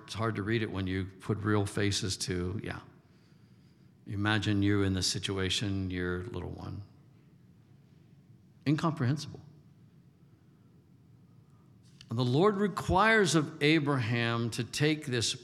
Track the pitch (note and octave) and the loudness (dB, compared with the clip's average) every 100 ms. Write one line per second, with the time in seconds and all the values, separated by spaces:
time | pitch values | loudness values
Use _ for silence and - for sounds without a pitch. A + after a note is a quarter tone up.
0 | - - A2+ G#2+ G2 A2+ A2 G2 F#2 F#2+ | -8 -4 -2 -2 -2 -2 -2 -2 -2 -2
1 | F#2 - - G2+ G#2+ G#2 G2 A2 G2+ F#2+ | -4 -6 -4 -2 2 2 2 0 0 0
2 | F#2 - - F2+ F2+ F#2+ F2+ F2+ - - | -2 -4 -4 -4 -4 -6 -8 -10 -14 -20
3 | - _ _ - - - - _ - _ | -20 _ _ -20 -20 -20 -20 _ -20 _
4 | - G2+ G#2 A2 G#2+ G2+ G2+ G2+ F#2+ F#2 | -8 -2 0 2 2 2 4 4 2 0
5 | - F#2+ - G2 F#2 - G2+ G2 F#2 F2+ | -2 -2 -4 -2 -2 -2 -2 -2 -4 -4
6 | F2+ F2+ F2+ F2+ E2+ F2 F#2 F#2+ - - | -4 -4 -6 -8 -8 -10 -10 -12 -14 -20
7 | - - - - - - - - _ - | -20 -20 -20 -20 -20 -20 -20 -20 _ -20
8 | - - - - - - C#3 D3+ E3+ D3+ | -20 -20 -20 -20 -20 -6 0 2 2 2
9 | B2 D3+ - - - - - - - - | 0 0 -4 -14 -18 -20 -20 -20 -20 -20
10 | - _ - - - - - - - - | -20 _ -20 -20 -20 -20 -20 -20 -20 -20
11 | - - - - - - - - - - | -20 -20 -20 -20 -20 -20 -20 -20 -20 -20
12 | - A#2+ B2 C#3+ G#3 G3 G#3 - - F3 | -6 -2 2 4 4 4 0 -2 2 4
13 | A3 A3 F3 D#3 D3 - C#3+ D#3+ C#3+ C3+ | 6 6 4 2 0 0 2 4 2 0
14 | A2 A#2 A#2 A#2 A#2 A2+ G#2+ - D3+ D3+ | 2 0 0 0 -2 -4 -6 0 0 0
15 | B2+ B2 - - | -2 -2 -2 -4